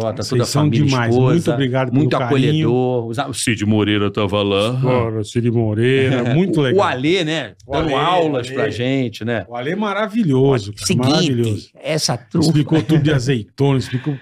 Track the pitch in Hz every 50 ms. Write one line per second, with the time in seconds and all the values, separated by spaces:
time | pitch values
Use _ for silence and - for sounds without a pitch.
0 | 113 110 - - 107 - 127 120 117 - - 143 151 147 - 143 147 135 135 123
1 | 117 117 117 127 131 131 151 170 160 170 131 139 135 123 127 131 131 127 117 135
2 | 156 120 156 135 123 120 147 131 127 - 151 156 156 - 123 127 127 127 127 120
3 | 113 113 113 127 135 143 127 - - 127 110 92 104 104 110 107 101 104 104 101
4 | 101 98 101 110 104 92 101 104 101 101 98 98 104 117 127 131 131 127 127 123
5 | 113 113 110 110 104 - - 120 113 120 113 117 113 107 107 107 117 127 135 135
6 | 131 - - 123 117 120 127 165 196 185 113 151 139 127 180 196 190 165 139 127
7 | 131 156 185 190 160 151 165 156 127 101 90 _ - 123 139 156 160 156 135 135
8 | 151 170 185 180 165 156 143 123 117 127 131 131 113 107 110 107 120 131 135 135
9 | 127 113 107 - 110 117 120 107 90 113 120 123 127 151 185 208 214 202 196 202
10 | 220 196 208 240 214 147 131 127 135 139 135 120 98 98 - - - - - -
11 | 127 135 147 160 170 147 127 117 117 113 104 - - - _ - - 139 160 151
12 | - - 127 - - _ - 170 151 160 156 151 143 - 156 151 - - 160 151
13 | 139 156 147 131 120 139 143 113 107 - _ - 139 139 135 131 120 - 131 123
14 | - 151 139 123